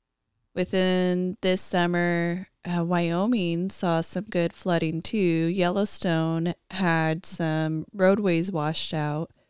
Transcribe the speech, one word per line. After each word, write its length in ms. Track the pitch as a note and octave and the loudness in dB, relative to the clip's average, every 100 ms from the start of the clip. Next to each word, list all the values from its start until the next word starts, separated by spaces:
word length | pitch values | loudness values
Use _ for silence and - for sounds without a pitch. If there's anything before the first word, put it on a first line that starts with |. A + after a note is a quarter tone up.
| _ _ _ _ _ | _ _ _ _ _
Within 840 | F#3 F3+ F#3+ F#3 F#3 F3+ F3+ F3+ - | -4 0 2 2 2 2 0 -2 -2
this 200 | F#3 F#3 | 0 0
summer, 840 | - F3+ F3 F3 F3 E3+ E3+ F3+ F#3+ _ - | 0 0 2 2 2 0 -2 -4 -8 _ -4
uh, 180 | F3 | -2
Wyoming 880 | E3+ F3 E3+ E3+ G#3+ A#3+ E3+ E3+ F#3+ | 0 0 0 0 0 0 0 -2 -4
saw 320 | - F3+ E3 | -2 0 0
some 240 | - F3+ - | -2 -6 -4
good 260 | F3+ E3+ | -2 -2
flooding 480 | - F#3 E3+ D#3+ D#3+ | -2 -2 0 0 -2
too. 160 | - A3 | -2 0
Yellowstone 1400 | F3+ E3 E3 F#3+ F3 G3 G#3 - F#3 D#3+ D#3+ E3 E3+ - - | 2 2 0 2 0 0 -2 -2 0 0 0 0 -2 -4 -8
had 540 | F#3+ F3+ E3 D#3+ D#3+ - | -2 2 2 2 -2 -4
some 600 | - D#3+ D#3 D#3 D#3 - | -2 0 0 0 -2 -6
roadways 580 | G3+ F#3 G3+ G3+ E3 F#3+ | 2 4 4 2 2 0
washed 420 | E3+ D3+ D#3+ - | -2 -2 -2 -4
out. 380 | D#3 D3+ D3+ E3 _ | -2 -2 -2 -6 _